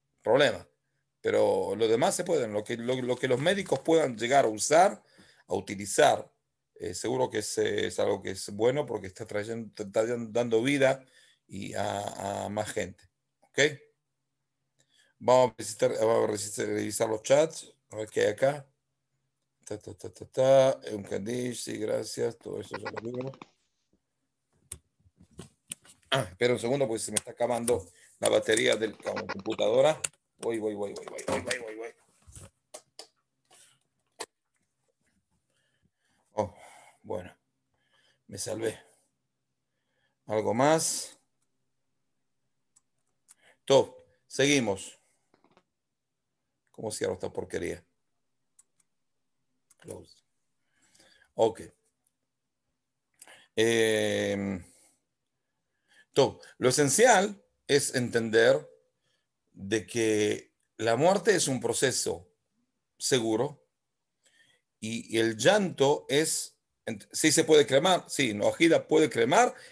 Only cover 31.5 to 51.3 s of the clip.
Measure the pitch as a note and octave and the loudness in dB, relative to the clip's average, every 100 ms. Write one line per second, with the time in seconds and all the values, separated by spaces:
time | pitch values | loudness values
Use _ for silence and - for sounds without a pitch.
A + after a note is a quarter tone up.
31.5 | B2 A2+ A2 A#2 - _ _ _ - - | -8 -8 -14 -16 -16 _ _ _ -20 -20
32.5 | _ _ - _ - - _ _ _ _ | _ _ -20 _ -20 -20 _ _ _ _
33.5 | _ _ _ _ _ _ - - _ _ | _ _ _ _ _ _ -18 -18 _ _
34.5 | _ _ _ _ _ _ _ _ _ _ | _ _ _ _ _ _ _ _ _ _
35.5 | _ _ _ _ _ _ _ _ G#2+ F#2+ | _ _ _ _ _ _ _ _ -6 -6
36.5 | - - - - _ - G2 F2+ - _ | -8 -20 -20 -20 _ -10 -10 -10 -18 _
37.5 | _ _ _ _ _ _ _ - G2+ - | _ _ _ _ _ _ _ -16 -12 -8
38.5 | G2+ A2 G#2 - _ _ _ _ _ _ | -6 -6 -6 -14 _ _ _ _ _ _
39.5 | _ _ _ _ _ _ _ - G#2+ G2+ | _ _ _ _ _ _ _ -6 -4 0
40.5 | A2 C#3 D#3+ D#3+ - - - _ _ _ | 2 4 2 0 -6 -10 -16 _ _ _
41.5 | _ _ _ _ _ _ _ _ _ _ | _ _ _ _ _ _ _ _ _ _
42.5 | _ _ _ _ _ _ _ _ _ _ | _ _ _ _ _ _ _ _ _ _
43.5 | _ - C3+ A2+ - _ _ _ - C#3 | _ 4 4 4 -2 _ _ _ 0 2
44.5 | C#3+ A2+ F#2+ - - _ _ _ _ _ | 4 2 -4 -8 -20 _ _ _ _ _
45.5 | _ _ _ _ _ _ _ _ _ _ | _ _ _ _ _ _ _ _ _ _
46.5 | _ _ - A2+ - G#2 F#2 F#2 F2+ F2+ | _ _ -14 -10 -6 -6 -4 -8 -8 -8
47.5 | F#2 E2+ E2+ _ _ _ _ _ _ _ | -6 -6 -8 _ _ _ _ _ _ _
48.5 | _ _ _ _ _ _ _ _ _ _ | _ _ _ _ _ _ _ _ _ _
49.5 | _ _ _ - F#2+ E2+ _ _ _ _ | _ _ _ -16 -16 -16 _ _ _ _
50.5 | _ _ _ _ _ _ _ _ | _ _ _ _ _ _ _ _